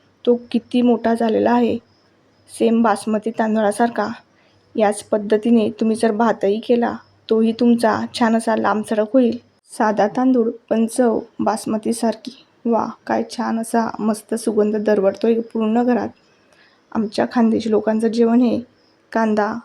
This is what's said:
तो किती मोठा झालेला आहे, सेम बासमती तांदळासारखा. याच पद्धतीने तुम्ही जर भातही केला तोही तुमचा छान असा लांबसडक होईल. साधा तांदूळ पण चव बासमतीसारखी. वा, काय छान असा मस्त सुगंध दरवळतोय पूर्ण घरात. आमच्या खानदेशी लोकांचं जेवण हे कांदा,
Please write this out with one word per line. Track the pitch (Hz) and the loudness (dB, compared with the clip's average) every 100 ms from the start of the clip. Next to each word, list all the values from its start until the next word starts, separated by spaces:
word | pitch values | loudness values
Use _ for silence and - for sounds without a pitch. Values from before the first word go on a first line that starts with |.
| _ _ - | _ _ 0
तो | 240 240 | 0 0
किती | 233 - 247 | -6 -2 0
मोठा | 247 226 233 | 2 2 0
झालेला | 226 233 208 208 | 0 0 0 2
आहे, | 240 226 233 - _ _ _ _ _ _ - | 2 0 -2 -10 _ _ _ _ _ _ -2
सेम | 226 226 | 2 2
बासमती | 233 208 - 214 220 | 2 0 -2 -4 -4
तांदळासारखा. | 226 220 214 208 208 240 233 214 233 - _ _ _ _ - | -2 -2 0 0 2 0 -2 -6 -8 -16 _ _ _ _ 0
याच | 208 208 | 0 0
पद्धतीने | - 214 208 220 240 233 214 | -2 -4 0 0 4 4 2
तुम्ही | - 226 220 | 0 -2 0
जर | 226 | 0
भातही | 214 226 220 196 214 | 2 0 0 0 0
केला | 226 240 233 233 - _ - | 0 0 0 -4 -12 _ -2
तोही | 220 226 | 0 2
तुमचा | 220 240 233 226 208 233 - | 2 2 4 2 0 -4 -2
छान | 233 226 | 0 2
असा | 226 220 | 0 0
लांबसडक | 220 208 208 214 214 | 0 -2 -2 -2 0
होईल. | 269 240 233 - _ _ - | 2 2 0 -10 _ _ -4
साधा | 220 208 208 | -2 0 0
तांदूळ | 247 262 247 226 - - | 0 2 2 0 -4 -4
पण | 226 226 | -2 0
चव | - 247 220 - - | 0 0 0 -4 -6
बासमतीसारखी. | 214 220 - 220 220 233 226 220 - - _ _ | -4 -2 -4 -4 -4 -2 -2 -4 -10 -20 _ _
वा, | 233 220 220 - - | -2 -2 -2 -6 -4
काय | 226 233 | -4 -4
छान | - 226 226 | -6 -4 -4
असा | 226 233 226 - | -2 -2 -2 -4
मस्त | 208 208 - | -4 -4 -4
सुगंध | 226 233 214 208 214 | -6 -2 0 0 0
दरवळतोय | 214 214 190 196 226 226 | 0 2 2 0 0 0
पूर्ण | 226 226 214 233 | -2 -4 0 0
घरात. | 247 240 202 - _ _ _ _ _ _ _ | 2 0 -2 -10 _ _ _ _ _ _ _
आमच्या | - 214 - 240 | -6 -4 -2 -2
खानदेशी | 254 226 220 220 | 2 2 2 0
लोकांचं | 214 214 220 226 | 0 0 0 0
जेवण | 220 226 240 | 2 2 4
हे | 240 214 - _ _ _ _ | 2 0 -6 _ _ _ _
कांदा, | 226 220 208 208 233 | -2 0 0 -2 -4